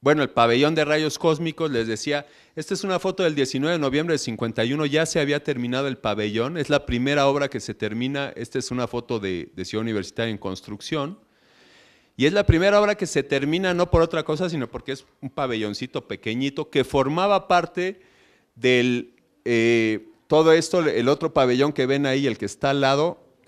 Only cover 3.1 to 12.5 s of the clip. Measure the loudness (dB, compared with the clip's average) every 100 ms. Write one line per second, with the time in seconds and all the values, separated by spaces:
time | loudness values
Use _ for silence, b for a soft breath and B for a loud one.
3.1 | 0 0 2 -2 0 -2 0 0 -2 0
4.1 | -2 -2 -4 -4 -2 -2 0 0 0 0
5.1 | 0 0 -2 -2 -4 -2 -2 -4 -4 -4
6.1 | -2 -2 -2 -2 -4 0 0 0 -2 0
7.1 | 2 2 2 -2 -6 -10 -8 -6 -4 -4
8.1 | -4 -8 -8 -8 -8 -6 -4 -4 -6 -6
9.1 | -4 -4 -6 -8 -12 -8 -6 -4 -4 -6
10.1 | -6 -6 -4 -8 -10 -12 -14 -8 -6 -6
11.1 | -10 _ b b b b b b b b
12.1 | 0 2 2 4